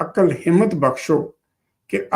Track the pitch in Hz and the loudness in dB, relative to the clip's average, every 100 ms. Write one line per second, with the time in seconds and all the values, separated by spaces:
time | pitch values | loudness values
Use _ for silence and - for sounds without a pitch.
0 | 160 - 180 131 160 175 220 165 135 - | -6 0 0 0 2 2 2 2 0 -2
1 | - 151 - - _ _ _ _ _ 196 | -2 -2 -2 -12 _ _ _ _ _ -8
2 | - | -2